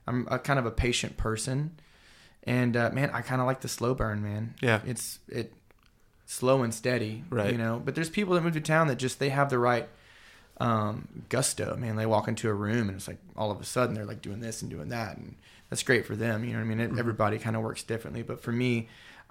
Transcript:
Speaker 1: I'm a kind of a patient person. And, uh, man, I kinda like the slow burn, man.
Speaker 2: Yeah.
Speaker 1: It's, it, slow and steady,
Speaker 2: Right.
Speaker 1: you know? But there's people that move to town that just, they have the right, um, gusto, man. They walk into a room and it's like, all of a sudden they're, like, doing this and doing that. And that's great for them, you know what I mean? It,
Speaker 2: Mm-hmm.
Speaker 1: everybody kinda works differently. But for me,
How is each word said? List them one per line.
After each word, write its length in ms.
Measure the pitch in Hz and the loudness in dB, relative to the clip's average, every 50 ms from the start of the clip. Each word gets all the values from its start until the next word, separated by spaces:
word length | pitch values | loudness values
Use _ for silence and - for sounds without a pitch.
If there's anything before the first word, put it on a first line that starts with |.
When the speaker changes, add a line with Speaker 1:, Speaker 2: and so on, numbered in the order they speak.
| - | -4
Speaker 1:
I'm 200 | - 123 123 113 - | -2 -2 -2 0 0
a 80 | 120 127 | -2 -2
kind 200 | - - 139 135 | 0 2 2 2
of 60 | 120 | 2
a 60 | 113 | 2
patient 480 | 113 - 127 123 120 - - 101 - - | 2 2 2 2 2 0 -2 -4 -4 -2
person. 540 | - 113 110 107 - 131 131 139 151 160 - - - - - - - - - - - - - _ - | -2 -2 -2 -2 -2 -2 -2 -2 -2 -4 -6 -12 -18 -20 -20 -20 -20 -20 -20 -20 -20 -20 -20 _ -2
And, 300 | - 123 123 123 123 113 | 0 2 2 4 4 4
uh, 140 | 120 117 - | 2 2 2
man, 200 | - 135 143 139 | 2 0 0 0
I 80 | - 120 | -2 -4
kinda 240 | 120 - 131 127 127 | -4 -2 0 0 2
like 160 | 127 131 - | 0 0 -2
the 80 | - 123 | -4 -8
slow 260 | - - 117 120 131 | -4 -2 0 0 0
burn, 280 | - 110 110 104 104 | 0 0 -2 -2 -2
man. 320 | 104 104 104 107 113 117 - - | -2 -2 -2 -4 -4 -6 -4 0
Speaker 2:
Yeah. 180 | 135 120 110 104 107 | 2 4 4 4 2
Speaker 1:
It's, 320 | - 117 - - - - - - - | -2 -4 -6 -6 -8 -10 -14 -14 -8
it, 240 | - 120 113 - - - _ _ _ _ _ _ _ _ _ _ _ _ _ | -6 -6 -6 -8 -12 -20 _ _ _ _ _ _ _ _ _ _ _ _ _
slow 380 | - - - 123 127 135 135 | -12 -4 2 4 6 6 6
and 100 | 123 113 113 | 4 2 0
steady, 500 | - - 123 123 117 110 107 110 120 - - | -2 0 0 0 0 0 -2 -4 -8 -8 -2
Speaker 2:
Right. 240 | - 107 101 104 | 0 2 2 2
Speaker 1:
you 60 | 117 117 | 2 2
know? 240 | 113 113 117 117 113 | 0 0 -2 -2 -4
But 100 | - 135 | -4 -2
there's 140 | 156 165 160 | -2 -2 0
people 220 | - 208 208 180 180 | 0 0 2 4 4
that 60 | 175 | 4
move 120 | 160 170 160 | 4 2 0
to 60 | 156 | 0
town 240 | 151 - 156 160 165 147 | 2 4 4 4 6 4
that 80 | 123 | 2
just, 220 | 131 127 123 - - | 2 0 -2 0 0
they 100 | 139 139 | 0 2
have 220 | 135 139 139 135 | 2 2 2 4
the 80 | 131 123 | 4 4
right, 300 | 120 123 120 117 113 - - - - - - - - - - - - - - - | 4 4 4 2 0 -4 -10 -20 -20 -20 -20 -20 -20 -20 -20 -20 -20 -14 -6 -2
um, 500 | 120 117 113 110 107 104 107 135 - - - - - - | 0 2 2 2 2 0 -2 -6 -8 -12 -14 -14 -6 -2
gusto, 460 | - 123 135 - - - 101 - - | 0 0 2 0 0 -2 -2 -2 -2
man. 200 | - 127 113 107 | -4 -4 -2 -2
They 100 | 110 110 | 0 2
walk 220 | 113 110 104 - 110 | 4 4 4 2 2
into 200 | 110 - - 110 | -2 0 0 0
a 60 | 104 | 0
room 340 | 101 104 107 110 120 110 98 | 0 0 2 2 2 2 0
and 80 | 95 | -2
it's 120 | 95 - - | -6 -8 -10
like, 100 | 90 - - - - | -12 -12 -14 -12 -6
all 140 | - 107 104 | -4 -2 -2
of 100 | 101 90 | -2 -4
a 40 | 95 | -8
sudden 300 | - - 127 123 113 107 | -4 0 0 0 0 0
they're, 100 | 110 104 | -4 -6
like, 180 | 107 107 - | -8 -10 -10
doing 160 | - 107 98 113 | -10 -8 -8 -8
this 220 | 117 113 113 - | -8 -8 -8 -8
and 80 | - - | -8 -8
doing 200 | - - 151 - | -8 -8 -6 -6
that. 260 | 120 117 110 95 - | -4 -4 -4 -6 -8
And 180 | - - - - - - - - - - - | -10 -12 -14 -16 -18 -20 -20 -20 -20 -12 -6
that's 140 | - - | -6 0
great 240 | - - 127 110 92 | 4 4 4 4 4
for 80 | - 107 | 0 -2
them, 300 | 107 113 117 107 107 120 | -2 0 0 0 0 -2
you 80 | 120 | -2
know 60 | 113 113 | -2 -2
what 60 | 113 | -2
I 40 | 113 | 0
mean? 120 | 110 113 | 0 0
It, 100 | 117 117 | 0 0
Speaker 2:
Mm-hmm. 80 | 131 123 | 0 0
Speaker 1:
everybody 380 | 117 117 110 110 107 104 107 110 | 0 0 2 2 2 2 2 0
kinda 200 | - 113 110 113 | 0 -2 0 0
works 220 | 113 113 120 - | -2 -4 -4 -6
differently. 400 | - - 113 113 - - - 117 | -6 -4 -4 -4 -4 -6 -8 -8
But 180 | 117 - 120 - | -6 -8 -8 -6
for 120 | - 120 | -4 -2
me, 360 | 117 120 127 123 120 117 113 - - - - - - - - - | 0 2 2 2 2 0 -2 -4 -10 -20 -20 -20 -20 -20 -12 -2